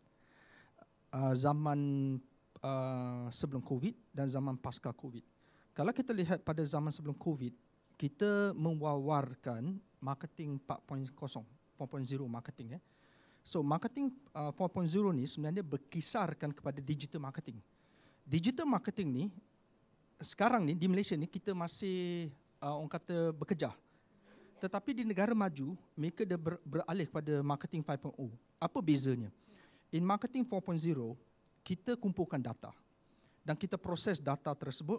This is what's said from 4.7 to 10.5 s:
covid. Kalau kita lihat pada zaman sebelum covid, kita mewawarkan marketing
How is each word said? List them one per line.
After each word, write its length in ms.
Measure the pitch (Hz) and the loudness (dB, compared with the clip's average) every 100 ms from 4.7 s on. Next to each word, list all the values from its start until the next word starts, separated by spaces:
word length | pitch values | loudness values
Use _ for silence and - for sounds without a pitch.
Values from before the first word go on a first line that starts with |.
| - 131 | -6 -6
covid. 320 | 120 139 117 - _ _ _ _ | -8 -10 -12 -16 _ _ _ _
Kalau 200 | - 170 247 | 0 2 2
kita 160 | 254 | 0
lihat 320 | 214 170 185 | 2 2 2
pada 160 | - 156 | 0 0
zaman 320 | 147 147 151 | 0 0 0
sebelum 240 | 151 147 143 | -2 -6 -4
covid, 400 | 170 147 120 - _ _ _ - | -2 -2 -2 -8 _ _ _ -4
kita 560 | 143 - 208 202 202 | -4 2 4 4 4
mewawarkan 1300 | 170 160 156 151 143 139 147 131 131 131 113 147 190 - - | 2 0 2 0 0 2 2 0 -4 -6 -4 -4 -6 -10 -8
marketing 560 | 139 139 160 - 151 | -6 -4 -6 -8 -6